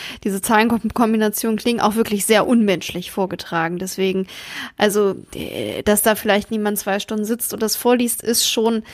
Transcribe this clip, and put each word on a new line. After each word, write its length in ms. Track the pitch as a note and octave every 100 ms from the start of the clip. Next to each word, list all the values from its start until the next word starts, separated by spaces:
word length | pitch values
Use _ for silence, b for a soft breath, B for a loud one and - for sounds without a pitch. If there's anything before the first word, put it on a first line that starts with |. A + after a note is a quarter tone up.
| B B
Diese 180 | G#3+ G3
Zahlenkombinationen 1160 | - G#3+ A3+ A3+ A3 - A3 A3 G#3+ - A3+ G#3+
klingen 240 | A#3+ A#3
auch 140 | G#3+ G#3+
wirklich 300 | A3+ G3+ G#3
sehr 220 | G#3+ -
unmenschlich 640 | A#3 G#3 F3 - F3 -
vorgetragen. 680 | - F#3+ E3+ - E3+ E3 F3
Deswegen, 500 | F#3 - F#3+ F#3+ F#3+ B B B B3+ -
also, 400 | G#3 G3+ G3+ - - -
äh, 480 | - - G#2+ D#2
dass 180 | - G#3
da 140 | A3+ G#3+
vielleicht 340 | G#3+ G3+ -
niemand 300 | A3 G#3 G3+
zwei 220 | G3+ G3+
Stunden 240 | - G#3+ G#3
sitzt 280 | A#3 -
und 80 | -
das 140 | G#3+ -
vorliest, 480 | A#3+ B3 A#3+ -
ist 260 | - A#3 -
schon 340 | A#3 A3 A3+ -